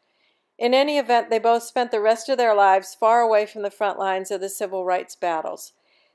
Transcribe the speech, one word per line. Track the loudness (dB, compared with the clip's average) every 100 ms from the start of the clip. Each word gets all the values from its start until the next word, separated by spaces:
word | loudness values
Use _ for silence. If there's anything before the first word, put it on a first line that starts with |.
| _ _ _ _ _ -4
In | 0
any | 2 2 0
event, | 0 0 0
they | 0
both | 2 0
spent | -2 -4 -2
the | 0
rest | 0 0 -2
of | 0
their | 2
lives | 4 6 4 0
far | -2 2 4
away | 4 2
from | 0 -6
the | -10
front | -4 -4 -2
lines | -4 -4 -4
of | -8
the | -8
civil | -8 -6 -4
rights | -2 -4 -4 -6
battles. | -4 -4 -6 -10 -14 _ _ _ _